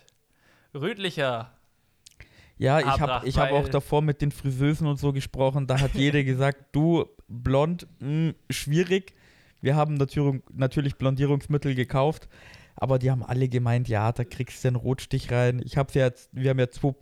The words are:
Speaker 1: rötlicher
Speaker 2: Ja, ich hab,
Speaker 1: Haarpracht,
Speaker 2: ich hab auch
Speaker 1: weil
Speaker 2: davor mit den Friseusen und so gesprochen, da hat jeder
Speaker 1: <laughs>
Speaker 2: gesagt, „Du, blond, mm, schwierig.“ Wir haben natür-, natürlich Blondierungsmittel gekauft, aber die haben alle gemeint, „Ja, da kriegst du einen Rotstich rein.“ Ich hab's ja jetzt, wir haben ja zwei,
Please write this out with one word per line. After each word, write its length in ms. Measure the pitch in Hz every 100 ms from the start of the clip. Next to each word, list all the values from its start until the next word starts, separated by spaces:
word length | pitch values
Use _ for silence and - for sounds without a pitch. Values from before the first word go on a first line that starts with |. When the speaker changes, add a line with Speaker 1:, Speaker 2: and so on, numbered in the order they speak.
| _ _ _ _ _ _ _
Speaker 1:
rötlicher 760 | 143 156 214 185 165 135 117 113 _ _ _ _ _ - - - _ - -
Speaker 2:
Ja, 220 | 123 147
ich 60 | 143
hab, 140 | 135
Speaker 1:
Haarpracht, 280 | 143 127 120
Speaker 2:
ich 100 | 139
hab 140 | 143
auch 120 | 143
Speaker 1:
weil 60 | 139
Speaker 2:
davor 300 | 139 - 147
mit 200 | 156 143
den 100 | 147
Friseusen 560 | - 139 127 143 151 156
und 100 | 139
so 140 | 143
gesprochen, 540 | 135 - 127 135 139 131
da 120 | 131
hat 140 | 139 -
jeder 280 | 143 147
Speaker 1:
<laughs> 0 |
Speaker 2:
gesagt, 440 | 135 131 135 143 _ 143
„Du, 300 | 160 165 - - -
blond, 600 | 120 123 135 151 175 - -
mm, 300 | 131 151 160 - -
schwierig.“ 640 | 127 - 151 175 190 185 - _ _ _ _
Wir 140 | 127 151
haben 200 | 151 147
natür-, 460 | 139 147 143 135 -
natürlich 420 | - 131 156 143 -
Blondierungsmittel 800 | 131 135 143 143 - 147 139 131
gekauft, 520 | 123 135 139 160 - - - - - -
aber 240 | - 131
die 100 | 127
haben 120 | 131
alle 260 | - 123 131
gemeint, 380 | 120 120 120 120
„Ja, 240 | 107 110
da 120 | 120
kriegst 400 | 120 - 127 -
du 40 | 127
einen 80 | 123
Rotstich 540 | 120 135 - 131 -
rein.“ 300 | 123 123 123 123
Ich 120 | -
hab's 160 | - 139
ja 100 | 131
jetzt, 240 | - -
wir 160 | 127 131
haben 80 | 131
ja 100 | 123
zwei, 240 | - 143 135